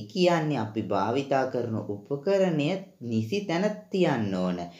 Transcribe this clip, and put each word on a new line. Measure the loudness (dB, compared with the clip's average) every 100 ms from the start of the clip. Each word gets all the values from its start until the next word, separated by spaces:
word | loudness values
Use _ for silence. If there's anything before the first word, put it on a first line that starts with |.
| -4
කියන්නේ | 2 4 4 2 0
අපි | -2 -4
භාවිතා | -2 0 2 0 0 0 0
කරන | -2 -2 -4
උපකරණය | -4 -8 -6 -4 0 2 2 2 0 -2 -6 -12
නිසි | -2 -2 0 -2
තැන | -2 0 0 -2 -4
තියන්න | 2 2 2 0
ඕන. | 0 0 -2 -6 -12